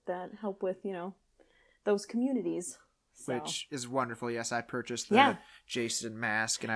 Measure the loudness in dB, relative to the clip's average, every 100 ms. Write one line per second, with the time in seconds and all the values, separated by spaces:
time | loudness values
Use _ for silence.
0 | -6 -6 -6 -6 -6 -2 -2 -2 -4 -4
1 | -6 -10 _ _ -20 _ _ _ 2 2
2 | 2 0 2 2 0 -2 -4 -10 -20 _
3 | _ -14 -4 -4 -2 -6 -6 -6 -2 0
4 | 0 -2 -4 -2 0 -2 -2 -4 -4 -4
5 | 4 6 8 4 -6 -20 -6 -2 -2 -2
6 | -4 -2 0 2 2 0 0